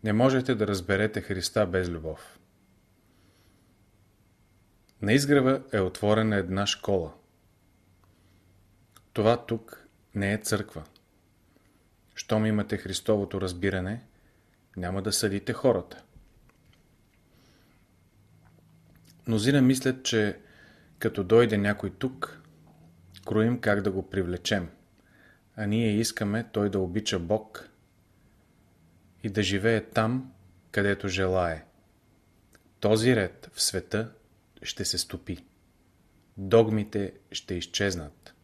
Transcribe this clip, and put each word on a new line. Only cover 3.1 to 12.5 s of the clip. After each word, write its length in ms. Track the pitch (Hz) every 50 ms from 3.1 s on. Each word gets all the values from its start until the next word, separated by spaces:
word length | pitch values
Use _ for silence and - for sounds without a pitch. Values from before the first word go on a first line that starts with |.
| _ _ _ _ _ _ _ _ _ _ _ _ _ _ _ _ _ _ _ _ _ _ _ _ _ _ _ _ _ _ _ _ _ _ _ _ _ _ -
На 100 | 101 110
изгрева 500 | 139 143 139 147 143 131 131 135 135 131 - -
е 80 | 107
отворена 560 | 95 92 - - - 104 107 110 110 110 107
една 300 | 101 95 87 92 95 101
школа. 480 | 98 - - - - 101 92 82 76 - - _ _ _ _ _ _ _ _ _ _ _ _ _ _ _ _ _ _ _ _ _ _ _ _ _ _ _ _ _ _ _ _ _ _ _ - _ _ _
Това 340 | - 104 110 117 120 -
тук 420 | - 117 113 - - - - - - _ _ _ _ _
не 180 | 104 98 98 104
е 60 | 107
църква. 460 | - - 110 101 101 - - 80 80 - _ - _ _ _ _ _ _ _ _ _ _ _ _ _ _ _ _ _ _ _ _ _ _ _
Щом 320 | - - _ 110 107 107
имате 300 | 110